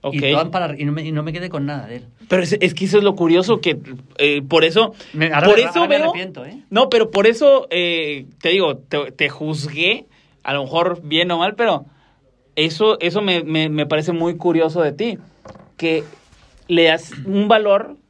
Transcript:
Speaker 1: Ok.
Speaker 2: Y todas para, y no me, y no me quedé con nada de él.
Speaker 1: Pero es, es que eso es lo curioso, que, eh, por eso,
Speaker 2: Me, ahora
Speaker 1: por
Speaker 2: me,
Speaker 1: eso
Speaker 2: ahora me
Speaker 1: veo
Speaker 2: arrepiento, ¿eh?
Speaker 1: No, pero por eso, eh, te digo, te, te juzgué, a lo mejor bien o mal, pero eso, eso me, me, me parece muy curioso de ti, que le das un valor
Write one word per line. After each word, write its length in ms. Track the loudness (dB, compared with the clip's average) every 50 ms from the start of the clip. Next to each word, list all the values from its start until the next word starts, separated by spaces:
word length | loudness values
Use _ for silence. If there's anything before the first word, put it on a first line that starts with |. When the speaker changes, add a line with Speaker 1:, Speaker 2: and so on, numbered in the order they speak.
| _
Speaker 1:
Ok. 120 | -6 -6
Speaker 2:
Y 60 | -2
todas 280 | -2 0 0 0 0 -2
para, 280 | -2 -4 -4 -4 -6 -6
y 60 | -4
no 80 | -4 -4
me, 100 | -4 -6
y 60 | -6
no 120 | -6 -6 -6
me 80 | -6 -8
quedé 160 | -8 -10 -8
con 180 | -8 -6 -6
nada 200 | -6 -6 -8 -10 -12
de 80 | -14
él. 80 | -16 -16 -18 _ _ -6 -2
Speaker 1:
Pero 140 | 0 0 0
es, 140 | 0 -2 0
es 140 | 0 0 0
que 100 | -2 -4
eso 140 | 2 2 4
es 40 | 4
lo 120 | 4 0
curioso, 440 | 2 2 4 4 4 4 2 0 0
que, 180 | 0 -2 -4 -4 -6 -14 -18 -18 -18 -20 -4 0
eh, 240 | 0 2 2 0 -4
por 180 | 2 2 4 4
eso, 300 | 4 4 2 2 2 0 -10 -20 -12 -4
Speaker 2:
Me, 180 | -2 -2 0 2
ahora 140 | 4 6 6
Speaker 1:
por 80 | 6
Speaker 2:
me, 60 | 6 4
Speaker 1:
eso 80 | 2 2
Speaker 2:
ahora 120 | 0 2 2
me 80 | 2
Speaker 1:
veo 80 | 2 2 0
Speaker 2:
arrepiento, 340 | -2 -4 -8 -10 -12 -14 -16
¿eh? 140 | -16 -18 -20 -16 _
Speaker 1:
No, 200 | 0 2 2 4
pero 200 | 4 2 2 2
por 160 | 0 2 4
eso, 400 | 4 2 4 4 6 6 4 2 -2
eh, 560 | -2 -2 0 0 -2 -2 -4 -4 -6 -8 -10 -16 -20 _
te 100 | -2 0
digo, 260 | 2 2 2 0 -2
te, 340 | -4 -8 _ -4 -4 -4 -4
te 180 | -4 -4 -4 -4
juzgué, 800 | -4 -6 -6 -6 -6 -6 -6 -8 -6 -4 -2 -2 -2 -2 -6 _ _ _ _ _ _ _ _
a 80 | -6 -4
lo 100 | -4 -4
mejor 360 | -4 -2 0 0 0 -2 -6 -8
bien 280 | -4 -2 -2 0 0 0
o 60 | -2
mal, 160 | -2 -2 -2
pero 300 | -2 0 0 0 -2 -4 -12 _ _ _ _ _ _ _ _ _ _ _ _ _
eso, 440 | -2 -2 -2 0 0 2 2 2 2
eso 200 | 0 -2 -2 -2
me, 220 | -2 0 -2 -2 -2
me, 260 | -2 -2 -2 0 0
me 180 | -2 -4 -2
parece 260 | 0 -2 -2 0 -2 -2
muy 240 | -2 -2 -2 -4
curioso 460 | -2 -2 0 2 2 0 0 0 0 -2
de 100 | -2 -2
ti, 260 | -2 -4 -6 -6 -8 -14 -20 _ _ _ -20 -20 -20 -20 _ _
que 280 | _ -2 -2 -2 -2 -4 -6 -16 _ _ _ -20 _ _ _ _ -20 _ _
le 160 | 2 4 4
das 280 | 4 4 2 -2 -10 -14 -12 -8
un 240 | -2 0 0 2 2
valor 480 | 2 2 4 4 2 2 2 -2 -14 -20 _